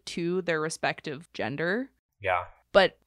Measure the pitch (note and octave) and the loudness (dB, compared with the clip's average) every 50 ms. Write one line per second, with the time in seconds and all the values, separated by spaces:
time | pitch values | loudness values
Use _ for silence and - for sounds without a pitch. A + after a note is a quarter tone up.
0 | - - - F3+ E3+ E3+ F3+ F#3 F3 F3 E3 D#3 D#3 D#3+ - - - C#3 D3 - | -8 -8 -6 -4 -2 0 0 0 0 0 -2 0 -2 -4 -4 -2 -2 -2 -2 -4
1 | - D#3 C3+ D3 F3 - - - G2 A2 C#3 D3 D#3+ F3 G3 B3 C4+ - _ _ | -8 -10 -10 -10 -12 -12 -8 -6 -6 -4 -4 -2 -2 0 0 -2 -4 -8 _ _
2 | _ _ _ _ G2 F#2 F2+ F2 F2+ - - _ _ _ - G3+ F#3 - - _ | _ _ _ _ -2 0 0 0 -2 -6 -14 _ _ _ 6 6 6 6 2 _
3 | _ | _